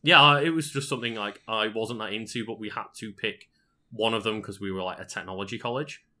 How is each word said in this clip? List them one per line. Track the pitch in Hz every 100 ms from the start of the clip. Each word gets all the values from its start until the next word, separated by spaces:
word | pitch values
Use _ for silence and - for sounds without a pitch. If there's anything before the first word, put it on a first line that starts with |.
yeah, | - 170 147 143
it | 160
was | 165 147
just | 143 127
something, | 127 117
like, | 110 104 - -
I | 110 110
wasn't | 110 110 117
that | 107
into, | 107 110 123
but | 110 110
we | 107
had | 117 104 -
to | 110
pick | 101 110 - - _ _ _ _
one | 110 113
of | 113
them | 107 107
'cause | 101 95
we | 98
were, | 95
like, | 92 -
a | -
technology | 107 92 95 104 113
college. | 117 127 151 - _ _